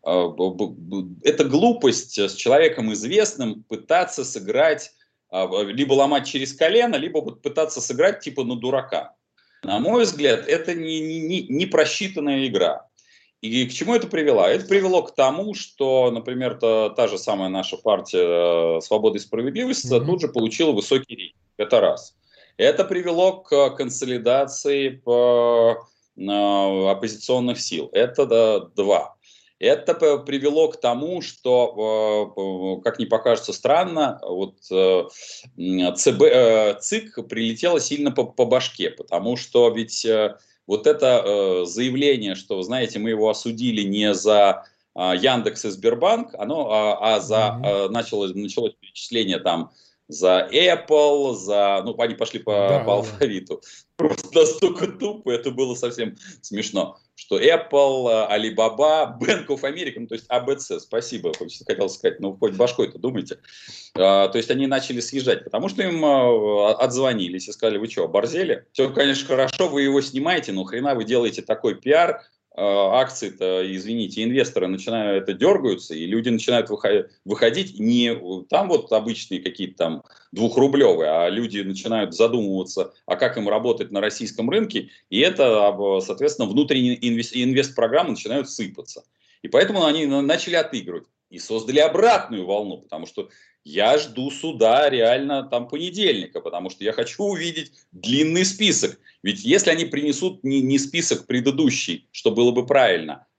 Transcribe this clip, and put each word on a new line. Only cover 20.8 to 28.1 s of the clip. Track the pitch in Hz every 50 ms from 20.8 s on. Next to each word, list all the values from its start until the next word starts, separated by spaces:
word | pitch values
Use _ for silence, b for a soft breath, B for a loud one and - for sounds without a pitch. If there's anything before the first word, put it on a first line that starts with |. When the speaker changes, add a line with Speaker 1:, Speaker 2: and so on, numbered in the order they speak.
| - - 139 135 - _ 117
Speaker 1:
рейтинг. | 104 95 87 _ _ _ _ _
Это | - 104 - - 113
раз. | 101 - - - - - _ _ b b b b b b b
Это | - 107 135 151 - 233
привело | - 196 180 175 175 170 170 185 190 185 185
к | - - 151 139 143 131
консолидации | 135 - 139 123 127 - 139 123 127 120 110 120 123 135 139 135 - - - 143 143 139 139 135
по, | 127 127 _ 120 120 120 123 123 120 120 120 120 120 117 117 117 113 - B B B B B B _
э, | - - 101 104 104 104 101 101 98 98 98 98 95 95 95
оппозиционных | 98 98 117 110 110 - - - 127 127 123 123 117 -
сил. | - - 90 80 71 -
Это, | - 98 117 120